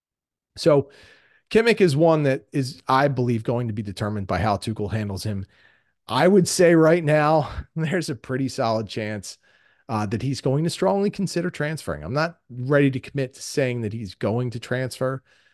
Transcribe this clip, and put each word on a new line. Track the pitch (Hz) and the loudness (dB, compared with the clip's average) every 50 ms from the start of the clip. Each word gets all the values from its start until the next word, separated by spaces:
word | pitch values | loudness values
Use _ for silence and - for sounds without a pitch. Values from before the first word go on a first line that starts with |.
| _ _ _ _ _ _ _ _ _ _ - | _ _ _ _ _ _ _ _ _ _ -8
So | - - 160 147 143 135 - - - - - _ _ _ _ _ _ _ - | -2 2 4 4 4 2 0 -6 -20 -20 -20 _ _ _ _ _ _ _ 0
Kimmich | - 214 233 233 214 - | 2 2 4 4 4 4
is | 196 175 131 | 4 4 4
one | 147 165 165 160 156 147 | 6 4 6 4 4 4
that | 139 131 139 - _ - | 2 0 -2 -4 _ -4
is, | 151 131 127 - - - - | -4 -4 -4 -6 -8 -2 0
I | 131 131 143 143 | 2 4 4 2
believe, | 135 123 123 123 120 110 110 | 2 0 0 0 0 -2 -2
going | - 120 120 123 117 | -2 -2 -2 -2 -4
to | 104 | -6
be | 113 107 | -6 -8
determined | 101 95 - 110 104 107 104 95 | -8 -6 -6 -6 -4 -4 -4 -4
by | - 98 87 | -4 -2 0
how | - 110 101 | 0 0 0
Tuchel | 95 - 117 107 - 104 95 | -2 -2 -6 -6 -4 -6 -4
handles | 107 110 107 101 98 92 - | -4 -4 -4 -6 -6 -6 -6
him. | 110 104 98 95 - _ _ _ _ _ _ _ _ _ _ _ | -6 -6 -6 -8 -12 _ _ _ _ _ _ _ _ _ _ _
I | - 113 127 156 185 | -4 0 2 4 6
would | 202 196 175 - | 6 4 4 4
say | - - 185 170 170 | 2 4 6 6 6
right | 160 160 156 165 175 165 | 6 6 6 4 4 2
now, | 147 151 151 151 151 160 156 135 104 - - - | 2 2 2 4 4 2 2 0 -2 -6 -12 -12
<laughs> | _ - | _ -6
there's | 160 160 147 202 180 151 - | -4 -4 -2 -2 -2 -4 -4
a | 139 | -8
pretty | - - - 131 127 135 127 | -10 -8 -6 -4 -4 -4 -4
solid | - - 127 113 113 110 110 101 | -2 -2 0 0 0 -2 -2 -6
chance, | - 117 107 104 107 104 98 - - _ _ _ _ _ _ _ _ _ _ | -6 -8 -6 -6 -6 -8 -10 -12 -16 _ _ _ _ _ _ _ _ _ _
uh, | - 117 110 107 | -4 -2 -2 -2
that | 98 110 107 123 | -2 -4 -4 -4
he's | 135 131 - | -4 -4 -2
going | - 135 131 147 160 | -2 0 0 0 0
to | 170 | -2
strongly | - - 190 190 196 196 202 208 | -2 0 0 0 0 2 0 -2
consider | 208 - 202 - - 175 170 180 | -2 -2 -4 -4 -4 -4 -6 -6
transferring. | - - 147 151 160 143 - - 76 73 76 | -6 -6 -6 -6 -6 -8 -6 -8 -8 -8 -6
I'm | 82 123 | -6 -2
not | 147 160 175 170 _ _ - | -2 -2 -2 -4 _ _ -16
ready | 123 123 123 131 147 143 147 139 | -12 -8 -2 2 4 4 4 4
to | 131 127 | 2 0
commit | - - - 139 131 127 - | -6 -8 -6 -6 -6 -6 -8
to | - - | -12 -14
saying | - - 151 135 127 123 120 113 | -8 -2 -2 -2 0 -2 -2 -4
that | 104 107 | -6 -6
he's | 117 113 95 - | -6 -10 -10 -8
going | - - 104 107 120 127 123 | -4 -2 -2 0 0 -2 -4
to | 113 120 | -6 -8
transfer | - - 123 127 131 123 - - 135 127 135 135 _ _ _ _ _ _ | -8 -6 -4 -4 -4 -6 -6 -4 -4 -4 -4 -6 _ _ _ _ _ _